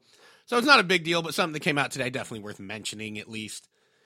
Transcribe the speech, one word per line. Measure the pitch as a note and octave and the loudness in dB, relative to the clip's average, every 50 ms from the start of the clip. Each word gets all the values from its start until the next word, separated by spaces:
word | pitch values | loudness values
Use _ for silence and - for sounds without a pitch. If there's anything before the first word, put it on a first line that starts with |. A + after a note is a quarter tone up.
| _ _ _ _ - - - _ _ | _ _ _ _ -20 -20 -20 _ _
So | - A#3+ | -2 0
it's | A#3+ A#3 | 2 6
not | D4 C#4+ A#3+ | 8 8 8
a | G3+ | 6
big | E3+ F#3+ F3+ D#3 | 4 2 2 2
deal, | E3 E3+ E3+ | 2 0 0
but | E3 D#3+ C#3+ | 0 -2 0
something | - F#3 E3 D3+ | 0 0 0 0
that | D3+ | -2
came | - F3+ D3 | 0 0 2
out | C#3+ C3+ B2 | 2 0 0
today | - C#3 B2+ B2+ | -2 -4 -4 -2
definitely | B2+ B2 G#2 - A#2+ A2 G2+ | -4 -6 -8 -6 -10 -10 -10
worth | G#2 G2 - | -10 -12 -12
mentioning | G2+ F#2+ G#2+ A2 F#2 - - G#2 A2 G#2+ G#2+ | -10 -10 -10 -8 -8 -10 -10 -8 -8 -8 -8
at | G#2+ G#2 - | -10 -10 -10
least. | A2+ A2 G#2+ G2+ - - - _ _ _ _ _ _ _ _ | -10 -8 -8 -8 -10 -14 -16 _ _ _ _ _ _ _ _